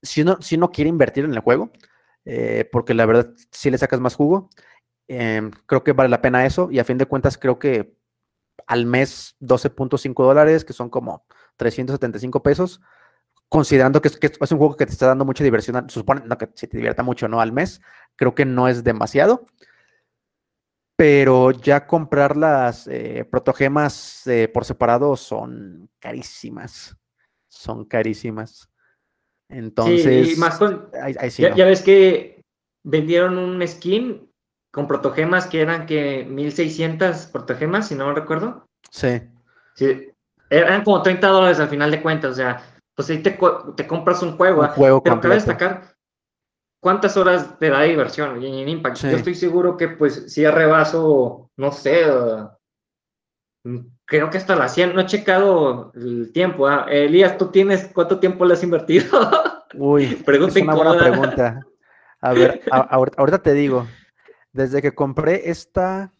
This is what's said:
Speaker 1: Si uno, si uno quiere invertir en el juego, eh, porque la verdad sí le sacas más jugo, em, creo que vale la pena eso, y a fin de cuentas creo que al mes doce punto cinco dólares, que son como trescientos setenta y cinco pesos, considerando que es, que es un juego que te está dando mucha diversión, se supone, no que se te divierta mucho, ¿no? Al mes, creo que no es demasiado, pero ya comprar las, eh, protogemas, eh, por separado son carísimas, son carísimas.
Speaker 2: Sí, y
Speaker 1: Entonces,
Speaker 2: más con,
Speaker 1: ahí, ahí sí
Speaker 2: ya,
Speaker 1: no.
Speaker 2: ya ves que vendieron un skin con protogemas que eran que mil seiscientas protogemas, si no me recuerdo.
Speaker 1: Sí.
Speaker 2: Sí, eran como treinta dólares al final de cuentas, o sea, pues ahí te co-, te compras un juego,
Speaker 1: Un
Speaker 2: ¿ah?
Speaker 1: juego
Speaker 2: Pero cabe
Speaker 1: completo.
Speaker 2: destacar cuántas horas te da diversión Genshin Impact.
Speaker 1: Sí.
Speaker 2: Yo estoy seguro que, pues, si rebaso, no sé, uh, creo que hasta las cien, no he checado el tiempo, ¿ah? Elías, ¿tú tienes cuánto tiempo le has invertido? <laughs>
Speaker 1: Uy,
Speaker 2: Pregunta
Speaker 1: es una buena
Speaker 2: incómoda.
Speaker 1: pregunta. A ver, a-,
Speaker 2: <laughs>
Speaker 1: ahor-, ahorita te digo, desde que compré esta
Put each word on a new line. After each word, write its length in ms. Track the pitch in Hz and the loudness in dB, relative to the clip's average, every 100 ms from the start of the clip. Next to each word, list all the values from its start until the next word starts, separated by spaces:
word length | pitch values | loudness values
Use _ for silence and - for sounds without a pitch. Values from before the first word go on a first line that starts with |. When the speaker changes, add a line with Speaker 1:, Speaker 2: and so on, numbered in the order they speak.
Speaker 1:
Si 200 | - - | -6 -2
uno, 160 | 156 190 | 0 0
si 140 | - 160 | -2 -2
uno 140 | 175 | -2
quiere 200 | - 151 | -2 -2
invertir 340 | 170 123 131 | 0 0 0
en 100 | 151 | -4
el 60 | 120 | -2
juego, 320 | 117 127 226 _ _ _ _ _ - | 0 0 -2 _ _ _ _ _ -12
eh, 420 | 117 117 113 110 | -8 -4 -4 -2
porque 220 | 123 - | -4 -2
la 120 | 113 113 | 0 4
verdad 280 | 117 240 _ - | 2 2 _ -20
sí 200 | - 143 | -6 -4
le 60 | 131 | -2
sacas 240 | 135 131 | -2 -2
más 140 | 127 - | -4 -2
jugo, 340 | 147 190 190 _ _ _ _ _ _ | 0 0 -4 _ _ _ _ _ _
em, 440 | 127 117 110 107 - - | -6 -4 -4 -8 -14 -2
creo 180 | 135 | 0
que 100 | - | 2
vale 160 | 135 131 | 2 2
la 120 | 120 | 2
pena 240 | 135 127 131 | 2 2 2
eso, 240 | 156 180 | 0 -2
y 80 | 131 | 0
a 40 | |
fin 140 | 113 127 | -2 -2
de 80 | 131 | -2
cuentas 320 | 135 135 131 | -2 -2 -2
creo 200 | 131 123 | -2 -2
que 380 | 143 120 101 _ _ _ _ _ _ - - | 0 -2 -4 _ _ _ _ _ _ -20 -4
al 180 | 120 120 | -2 0
mes 500 | 127 135 - - _ | 0 -2 -6 -20 _
doce 300 | 131 127 139 | 0 0 0
punto 280 | - 131 139 | -6 -6 -4
cinco 280 | 139 127 127 | -6 0 4
dólares, 400 | 139 151 160 160 | 6 4 2 -2
que 80 | |
son 160 | 127 120 | -12 -8
como 360 | 127 117 78 _ _ _ _ | -8 -8 -14 _ _ _ _
trescientos 360 | 120 - 127 139 | -4 -4 -6 -6
setenta 220 | 123 107 | -6 -8
y 40 | |
cinco 220 | 127 - | -6 -2
pesos, 380 | - 143 180 - _ _ _ _ _ _ _ | 0 0 -2 -8 _ _ _ _ _ _ _
considerando 540 | 156 143 139 131 147 | -2 2 2 4 2
que 80 | 147 | 0
es, 80 | - | -2
que 100 | 147 | -4
es 240 | - 139 | -4 -4
un 60 | 156 | 2
juego 180 | 151 143 | 0 2
que 100 | 135 | -4
te 60 | |
está 160 | - 131 | 0 0
dando 180 | 131 135 | 2 -2
mucha 180 | 127 | 0
diversión, 460 | 143 113 110 123 120 | 0 0 -2 -8 -8
se 40 | |
supone, 280 | - 107 139 117 | -12 -4 -4 -4
no 120 | 117 | -10
que 120 | 110 | -10
se 140 | - - | -14 -12
te 100 | 113 | -6
divierta 260 | 117 104 | -6 -6
mucho, 240 | 123 120 110 | -6 -6 -6
¿no? 120 | 117 | -2
Al 120 | 113 | -2
mes, 300 | 123 185 - _ _ _ - | -4 -6 -8 _ _ _ -4
creo 200 | 127 - | -2 0
que 100 | 135 | -2
no 220 | 127 127 | 0 0
es 160 | 120 | 0
demasiado, 640 | 120 110 113 139 170 247 - _ _ _ _ _ _ _ _ _ _ _ _ _ _ - | -4 -4 -2 0 2 0 -4 _ _ _ _ _ _ _ _ _ _ _ _ _ _ 0
pero 540 | 156 143 135 127 127 | 4 4 4 4 4
ya 360 | 127 143 143 143 | 2 0 0 0
comprar 480 | 170 151 143 143 147 | -4 -2 0 0 2
las, 520 | 156 139 123 113 - | 0 2 0 -4 -12
eh, 380 | 131 117 117 120 | -10 -10 -10 -6
protogemas, 1000 | 127 - - 135 147 147 - - - - | -4 -2 -2 -2 0 -2 -6 -18 -14 -4
eh, 220 | 120 110 | -2 0
por 120 | 120 - | -4 -6
separado 500 | 120 120 120 143 131 | -4 0 2 0 -4
son 720 | - 107 120 120 98 85 98 _ | -6 -12 -10 -16 -20 -20 -20 _
carísimas, 1000 | 117 123 120 - - 110 120 - - - _ _ _ _ _ | -18 -16 -16 -18 -18 -18 -20 -20 -20 -20 _ _ _ _ _
son 380 | _ - 113 107 | _ -14 -14 -6
carísimas. 840 | 120 113 107 117 107 113 _ _ _ _ _ _ _ _ _ _ | -4 -4 -6 -10 -12 -14 _ _ _ _ _ _ _ _ _ _
Speaker 2:
Sí, 60 | 135 | -16
y 40 | |
Speaker 1:
Entonces, 760 | 110 110 117 175 151 127 160 160 | -10 -2 2 4 4 4 4 2
Speaker 2:
más 180 | 165 - | 0 2
con, 320 | 208 180 - - | -2 -2 -12 -12
Speaker 1:
ahí, 140 | 135 131 | -10 -8
ahí 100 | 127 | -8
sí 140 | - | 0
Speaker 2:
ya, 60 | 175 | 2
Speaker 1:
no. 60 | - | 6
Speaker 2:
ya 80 | 185 | 4
ves 160 | 185 | 4
que 580 | 190 196 190 170 - _ _ _ _ _ | 6 8 8 4 -6 _ _ _ _ _
vendieron 540 | - 156 156 170 185 185 | -4 -2 0 0 0 -2
un 300 | 180 180 175 | -6 -6 -6
skin 600 | - 175 208 254 202 _ _ _ _ _ | -8 -4 -4 -4 -10 _ _ _ _ _
con 160 | - 143 | -10 -6
protogemas 580 | 139 - - 160 185 180 | -4 -4 -4 -2 -2 -2
que 160 | 160 | -4
eran 240 | 156 170 160 | -2 -4 -4
que 400 | 151 143 135 - | -4 -4 -6 -8
mil 260 | 135 147 | -8 -8
seiscientas 760 | 143 165 156 160 160 185 165 - | -4 -6 -4 -6 -2 -4 -4 -10
protogemas, 600 | - - 123 156 196 214 | -12 -8 -6 -4 -4 -6
si 40 | |
no 140 | 139 135 | -6 -6
me 80 | 147 | -6
recuerdo. 500 | 147 160 214 - _ _ _ | -6 -6 -6 -12 _ _ _
Speaker 1:
Sí. 320 | - 131 120 - _ _ _ _ - | -6 -4 -4 -10 _ _ _ _ -4
Speaker 2:
Sí, 340 | 135 131 - _ _ _ _ | -2 -2 -8 _ _ _ _
eran 340 | 147 170 196 | 2 2 0
como 200 | 208 190 | 2 2
treinta 240 | 185 180 196 | 2 2 4
dólares 320 | 190 185 156 | 6 4 2
al 80 | 143 | 0
final 240 | 143 147 | 0 -2
de 100 | 151 | -2
cuentas, 300 | 160 151 143 | -2 -4 -4
o 40 | 127 | -4
sea, 280 | 127 120 - _ _ - | -6 -6 -14 _ _ -10
pues 140 | 135 | -6
ahí 100 | 156 | -2
te 160 | 156 - | -2 2
co-, 380 | 180 - 147 - | 0 0 -10 -12
te 100 | - | -8
compras 380 | 165 165 180 | -4 -2 -2
un 140 | 175 160 | -4 0
juego, 240 | 185 165 | 2 2
Speaker 1:
Un 40 | 147 | 0
Speaker 2:
¿ah? 20 | |
Speaker 1:
juego 340 | - 135 135 | 4 6 6
Speaker 2:
Pero 160 | 170 113 | 4 0
cabe 160 | 110 208 | 2 2
Speaker 1:
completo. 160 | 214 | 2
Speaker 2:
destacar 440 | - 180 190 - _ _ _ _ _ _ _ _ _ | -2 -4 -6 -16 _ _ _ _ _ _ _ _ _
cuántas 360 | 180 202 202 196 | -2 0 0 2
horas 440 | 185 180 143 - | 2 2 -2 -4
te 100 | 156 | 0
da 120 | 139 | 2
diversión 600 | 151 160 117 - 147 120 | 2 2 -2 -4 -8 -6
Genshin 280 | 135 135 139 | -10 -8 -8
Impact. 280 | 165 156 127 | -6 -8 -6
Speaker 1:
Sí. 140 | 143 | -2
Speaker 2:
Yo 60 | 127 | -2
estoy 180 | 143 175 | -2 -4
seguro 420 | 180 170 180 175 | -2 0 0 -2
que, 120 | 165 | -6
pues, 440 | - 147 - - | 0 -2 -2 -10
si 140 | - 151 | 0 2
rebaso, 1040 | 160 156 160 156 165 160 143 120 - _ - | 4 4 4 2 0 2 2 0 -4 _ -8
no 140 | 139 | -8
sé, 340 | 143 139 165 160 | -4 0 2 2
uh, 380 | 131 120 110 107 _ _ _ _ _ _ _ _ _ _ _ 123 123 123 _ - | 2 -2 -4 -10 _ _ _ _ _ _ _ _ _ _ _ -14 -14 -14 _ -2
creo 240 | 151 151 | -2 0
que 80 | 185 | -6
hasta 180 | 190 180 | -2 0
las 180 | 127 | 0
cien, 200 | 143 180 | 0 0
no 80 | 185 | 0
he 40 | 185 | -2
checado 840 | 202 208 185 196 175 143 123 - - | -2 0 2 4 2 0 -2 -10 -14
el 360 | 120 120 113 | -8 -8 -6
tiempo, 340 | 165 180 151 135 | -2 -2 2 2
¿ah? 180 | 143 135 | 2 2
Elías, 480 | 143 147 170 185 185 | 2 4 6 4 2
¿tú 120 | 180 | 2
tienes 380 | 196 196 185 185 | 4 4 0 -2
cuánto 260 | - 175 185 | -4 -2 0
tiempo 240 | 190 180 180 | 0 2 2
le 80 | |
has 100 | 175 | 2
invertido? 420 | 175 165 - 175 - | 0 -2 2 2 4
<laughs> 680 | 269 220 320 320 - _ - | 2 2 0 -2 -6 _ -4
Speaker 1:
Uy, 400 | 139 147 135 120 - | 2 2 2 -2 2
Speaker 2:
Pregunta 340 | 139 180 196 | 4 4 2
Speaker 1:
es 40 | |
una 120 | 170 156 | 2 2
buena 160 | 160 | 4
Speaker 2:
incómoda. 180 | 170 151 | 4 4
Speaker 1:
pregunta. 580 | 156 135 - 120 120 - _ _ _ _ _ | 2 -2 0 -2 -4 -18 _ _ _ _ _
A 120 | 127 | 0
ver, 280 | 123 127 - - | 4 4 2 0
a-, 100 | 131 | 0
Speaker 2:
<laughs> 100 | 131 131 | 2 2
Speaker 1:
ahor-, 160 | 131 - | 0 2
ahorita 240 | 139 185 | 2 2
te 120 | - | 2
digo, 340 | 143 143 127 117 - _ _ _ _ _ | 2 2 -2 -4 -16 _ _ _ _ _
desde 300 | 131 135 139 | -6 -2 -2
que 120 | 143 | -2
compré 560 | - 139 135 156 185 170 | -2 -4 -2 -2 -2 -4
esta 640 | 165 - - 185 190 196 | -10 -8 -4 -4 -4 -10